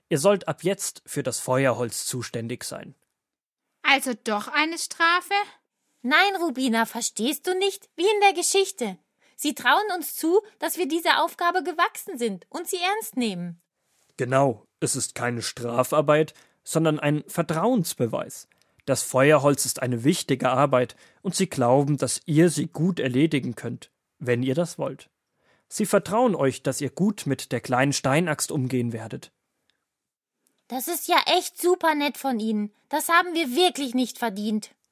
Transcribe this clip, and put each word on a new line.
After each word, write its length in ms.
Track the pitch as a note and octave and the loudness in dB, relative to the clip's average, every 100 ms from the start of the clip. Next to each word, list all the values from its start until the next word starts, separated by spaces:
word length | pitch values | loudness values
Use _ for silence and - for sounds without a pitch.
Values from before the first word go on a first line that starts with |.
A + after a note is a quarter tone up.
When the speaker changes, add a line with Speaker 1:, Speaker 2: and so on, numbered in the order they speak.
| - | -4
Speaker 1:
Ihr 100 | C#3+ | 2
sollt 300 | F#3 G3+ - | 4 2 0
ab 160 | - | -4
jetzt 380 | F3+ G3 - - - | -4 -4 -6 -10 -10
für 160 | C#3+ | -8
das 160 | B2+ - | -6 -6
Feuerholz 680 | - B2+ C3+ A2+ A#2+ - - | 0 2 2 0 -4 -6 -6
zuständig 580 | B2+ - A#2+ A#2 B2 | -8 -6 -8 -8 -10
sein. 300 | - - - - _ _ _ _ _ _ _ _ | -10 -12 -16 -20 _ _ _ _ _ _ _ _
Speaker 2:
Also 300 | - C4+ C4+ A3 | 2 2 2 -4
doch 240 | - G#3 B3 | -4 -4 -2
eine 300 | D4 D#4 E4+ | 0 0 -2
Strafe? 560 | - - E4 F4 - G4+ G4+ - _ _ _ _ | -8 0 2 2 0 -2 -2 -10 _ _ _ _
Speaker 3:
Nein, 340 | A#3+ D#4 G4+ F#4+ | 2 4 4 2
Rubina, 460 | E4+ B3+ C4 A3+ A3+ | -2 0 0 0 0
verstehst 600 | A#3 - - A#3+ - F#4 | -4 -8 -2 -2 -2 -4
du 100 | F#4 | 0
nicht? 320 | G4 G4 _ | -2 -4 _
Wie 80 | - | -2
in 180 | F#4+ G#4 | 0 4
der 100 | G4+ | 2
Geschichte. 680 | F4 - G4 F#4+ - G#3+ F3+ _ _ _ - | 2 0 0 0 -2 -6 -8 _ _ _ -6
Sie 180 | D4 | -6
trauen 320 | A3+ A#3+ E4 G#4+ | -2 2 2 2
uns 220 | F4+ - - | -4 -8 -4
zu, 240 | D#4+ G4 - _ | 0 2 0 _
dass 200 | E4 D#4+ | -6 -4
wir 100 | D4 | -4
dieser 340 | E4 E4 C#4 | 0 2 2
Aufgabe 400 | E4+ - F4 F#4 | 0 0 0 0
gewachsen 560 | D#4+ D#4+ G4 - G#4 C4 | -2 -2 -2 -2 -12 -6
sind 280 | A#3 F#3 - | -4 -6 -10
und 200 | E4+ E4+ | -10 -8
sie 80 | F4 | -4
ernst 400 | F4+ G#4+ - B3+ | -2 -4 -6 -4
nehmen. 440 | A3+ F3+ F3 E3+ _ _ _ _ _ - | -4 -4 -8 -12 _ _ _ _ _ -6
Speaker 1:
Genau, 500 | B2 C3+ C#3 A2 _ _ | 0 4 2 0 _ _
es 160 | D#3 C3+ | -4 -2
ist 180 | - | -6
keine 280 | - A#2+ A#2 | -4 -4 -4
Strafarbeit, 920 | - - A#2 A#2+ - D3 D3 D3+ D#3 - _ _ | -6 -6 -2 0 2 4 6 4 2 -4 _ _
sondern 340 | - D#3+ D#3+ D3+ | -4 0 2 2
ein 260 | D3 D3+ - | 0 0 -2
Vertrauensbeweis. 1200 | - D#3+ D#3+ A3 B3 E3 - - - - - - _ _ _ - | -4 -2 0 2 2 0 -2 -2 -2 -6 -12 -20 _ _ _ -2
Das 160 | B2+ | -2
Feuerholz 600 | - B2+ C#3+ D3 C#3+ C#3 - | 0 4 6 6 6 2 -2
ist 160 | - | -4
eine 220 | B2+ A#2+ | -4 0
wichtige 460 | C3+ F#3 - B2+ B2+ | 2 2 0 0 2
Arbeit 460 | C3 C#3+ B2+ B2 - _ _ | 2 4 2 0 -6 _ _
und 120 | F#3+ | -6
sie 140 | - F#3 | -2 -2
glauben, 480 | C#3 A#2+ C3+ C#3+ C#3+ | 2 4 4 4 0
dass 240 | B2+ - - | -2 -4 0
ihr 240 | D3+ F3 | 4 4
sie 160 | D3 E3 | 2 -4
gut 320 | - F3+ E3+ | -2 -2 0
erledigen 560 | B2+ B2+ D#3+ C#3+ A#2+ | 0 2 2 0 -4
könnt, 360 | - A#2 B2+ - _ _ - | -8 -10 -10 -14 _ _ -8
wenn 240 | A#2+ A#2+ | -2 0
ihr 120 | C3 | 0
das 240 | C#3 E3+ - | -2 -2 -6
wollt. 320 | C#3 C#3 - _ _ _ _ _ _ | -8 -8 -18 _ _ _ _ _ _
Sie 180 | - G#3+ | -4 0
vertrauen 480 | G3+ - G#3+ B3 | 0 2 2 2
euch, 280 | D3+ C3+ - | 2 0 0
dass 180 | C#3 - | -4 -4
ihr 100 | C#3+ | -4
gut 360 | - G#3 G3+ C#3+ | 0 -2 0 -4
mit 260 | C3 - | -4 -4
der 80 | A#2+ | -6
kleinen 320 | - B2 C#3+ | 0 2 2
Steinaxt 580 | C3+ C3 D3 F3 C#3+ - | 2 2 2 2 -2 -2
umgehen 420 | D#3 B2+ B2+ A#2 | -2 -2 -2 -2
werdet. 400 | A2+ A2 C3 - _ _ _ _ _ _ _ _ _ _ _ _ _ - | -6 -10 -14 -14 _ _ _ _ _ _ _ _ _ _ _ _ _ -10
Speaker 3:
Das 180 | B3 D#4+ | -6 -6
ist 200 | E4+ - | -4 0
ja 100 | E4 - | 2 4
echt 340 | F4 - - | 2 0 -2
super 340 | F4 F4+ D#4+ | 0 2 2
nett 240 | D4+ C#4+ - | 2 -2 -2
von 220 | C#4 A3+ | -4 -2
Ihnen. 320 | A3 G#3+ G#3 _ _ | 0 -2 -4 _ _
Das 200 | D4 - | -4 2
haben 260 | E4+ F4+ | 2 2
wir 200 | E4 C4+ | 0 0
wirklich 400 | C4 F4+ C#4 C4+ | 2 2 0 -2
nicht 240 | B3+ A#3+ - | -2 -2 -2
verdient. 520 | A#3 G3 G#3+ G#3+ - _ _ | -4 -4 -2 -4 -6 _ _